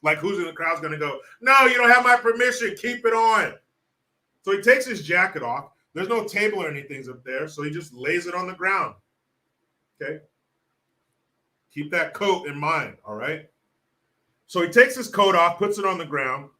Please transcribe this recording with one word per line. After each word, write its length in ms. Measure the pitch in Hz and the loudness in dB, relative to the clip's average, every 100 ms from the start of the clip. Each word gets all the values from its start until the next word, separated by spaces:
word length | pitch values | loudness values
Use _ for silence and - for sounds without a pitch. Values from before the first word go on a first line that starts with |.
Like, 180 | 151 156 | 0 -2
who's 200 | 160 190 | -2 -4
in 60 | 170 | -6
the 80 | |
crowd's 280 | 160 160 160 | -6 -4 -4
gonna 160 | 151 151 | -6 -6
go, 220 | 147 135 - - | -6 -8 -14 -8
No, 240 | 247 269 262 | 4 6 6
you 100 | 247 | 6
don't 140 | 247 | 6
have 140 | 247 | 6
my 120 | 247 247 | 8 4
permission, 600 | 233 226 247 247 226 202 | 4 2 0 0 -4 -6
keep 300 | 233 240 233 | -8 -4 0
it 80 | |
on? 400 | 226 226 220 165 - _ _ _ _ _ _ _ _ | 2 4 2 0 -6 _ _ _ _ _ _ _ _
So 80 | - | -4
he 100 | 196 | -2
takes 240 | 202 262 254 | 4 4 4
his 180 | 214 | -8
jacket 400 | 151 175 185 160 | -2 0 0 -2
off. 280 | 120 123 - _ _ | -6 -6 -8 _ _
There's 140 | 156 190 | -10 -4
no 160 | 233 | -2
table 360 | 214 196 214 208 | -2 -2 -2 -2
or 100 | 165 | -4
anything 380 | 143 139 139 127 | -8 -12 -14 -14
up 140 | 127 | -18
there, 240 | 127 131 156 | -10 -8 -8
so 160 | 151 | -8
he 80 | 147 | -8
just 220 | 151 151 | -8 -12
lays 340 | 123 131 175 175 | -12 -4 -4 -4
it 80 | 175 | -8
on 120 | 185 | -8
the 60 | |
ground. 420 | 180 180 190 160 - _ _ _ _ _ _ _ _ _ _ | -6 -2 -2 -4 -8 _ _ _ _ _ _ _ _ _ _
Okay? 180 | 151 156 151 _ _ _ _ _ _ _ _ _ _ _ _ _ _ | -12 -12 _ _ _ _ _ _ _ _ _ _ _ _ _ _ _
Keep 180 | - 147 | -12 -6
that 220 | 170 156 | -4 -4
coat 340 | - 196 180 151 | -4 0 0 -2
in 100 | 143 | -8
mind, 400 | 147 160 123 101 - | -4 -4 -4 -12 -16
all 100 | 107 | -10
right? 340 | 123 160 151 _ _ _ _ _ _ _ _ _ _ | -8 -8 -12 _ _ _ _ _ _ _ _ _ _
So 140 | 180 | -4
he 80 | 170 | 0
takes 260 | 233 254 254 | 6 6 6
his 120 | 233 | -8
coat 280 | 196 196 180 | 0 2 6
off, 240 | 170 170 | 4 2
puts 180 | 202 208 | -2 -2
it 80 | 196 | -2
on 120 | 180 | -2
the 80 | 165 | -4
ground. 440 | 147 131 131 143 _ | -4 -4 -4 -8 _